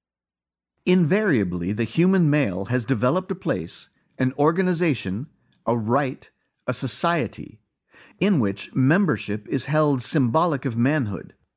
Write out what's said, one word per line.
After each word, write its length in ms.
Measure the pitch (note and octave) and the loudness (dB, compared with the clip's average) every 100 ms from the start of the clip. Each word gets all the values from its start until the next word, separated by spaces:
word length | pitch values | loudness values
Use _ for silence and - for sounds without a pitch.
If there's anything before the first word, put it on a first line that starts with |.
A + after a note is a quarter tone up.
| _ _ _ _ _ _ _ _ | _ _ _ _ _ _ _ _
Invariably, 880 | - F#3 D#3 G3+ G#3+ C3 F#2+ F2 F2 | 0 2 4 2 2 2 0 -2 -2
the 120 | G#2+ | -2
human 440 | A2+ - F3+ F#3+ D#3+ | -2 0 2 4 2
male 380 | D3 A#2+ F#2 G2 | 2 0 -2 -2
has 180 | B2 | -2
developed 460 | A#2 B2 B2 F3 F#3 | 0 0 2 0 -2
a 60 | F3+ | -6
place, 520 | E3 G2+ E2 - - _ _ - | -2 -4 -4 -10 -14 _ _ -4
an 140 | B2+ C3 | -2 2
organization, 920 | D3 E3+ F#3 E3 E3+ B2+ F#2+ G2 D3 _ _ _ | 2 2 0 0 0 0 -2 -6 -8 _ _ _
a 120 | - A#2+ | -2 -2
rite, 540 | G#2+ C3 C#3 C#3+ - _ _ _ - | 0 0 -2 -6 -16 _ _ _ -6
a 80 | |
society, 840 | B2+ C3+ - E3+ E3+ A2+ - - - _ _ _ - - - | -4 -4 -2 0 0 -2 -6 -14 -18 _ _ _ -20 -20 -2
in 220 | G3 E3+ | 2 2
which 340 | G#2 F#2+ - | 2 -2 -4
membership 720 | - C3 F3 F#3 A2 - G#2 A2+ | 0 2 4 2 0 -2 -6 -4
is 180 | B2+ C3 | -4 -2
held 360 | D#3 D3+ C3+ | 0 2 2
symbolic 640 | - D#3+ B2 D3+ F3 C#3+ | 0 2 2 2 0 -2
of 120 | C#3 A2+ | -4 0
manhood, 580 | B2 D#3 G#2+ G2 - - _ | 0 0 -2 -6 -10 -20 _